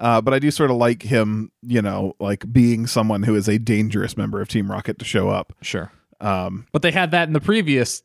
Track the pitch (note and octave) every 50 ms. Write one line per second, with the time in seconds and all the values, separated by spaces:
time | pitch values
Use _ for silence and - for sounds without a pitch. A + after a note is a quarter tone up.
0 | A2+ A#2 A#2 A2+ A2 C3+ C3+ C3+ C#3+ D3 C#3+ - C#3+ C3+ B2 A#2+ A#2+ A#2+ A#2+ -
1 | - A2 B2+ A2+ A2 G#2+ G#2+ G#2+ G#2+ - _ _ - A#2+ A#2+ A2+ G2+ G2+ F#2+ G2
2 | G2 F#2+ - - G2+ G2+ G2+ - - G#2+ A#2+ B2+ A#2+ A#2+ A#2 A2+ A#2 B2 - A#2+
3 | A2 A2 G#2+ G2 G#2+ B2 G#2+ G#2 G2 G#2+ G#2 A2+ A2+ A2+ G#2+ G#2+ A2 A2 G#2 G2+
4 | G2 - - - G#2 G#2 G#2 G2+ F#2 - - A2 G2 G2 G2+ G2 - - - -
5 | A#2 - - G#2 F#2 G2 G2+ F#2+ F#2 - - _ - - - F#2+ E2 - - _
6 | _ _ _ - - G#2 F#2+ F#2 F#2 F#2 F#2+ G2+ - - - D3 C3+ E3+ D#3 F#3+
7 | F3+ D#3+ E3+ F3 E3+ D#3 D#3 D3 - G3 G#3+ A3 F#3 D3+ C#3 B2+ A#2+ - - -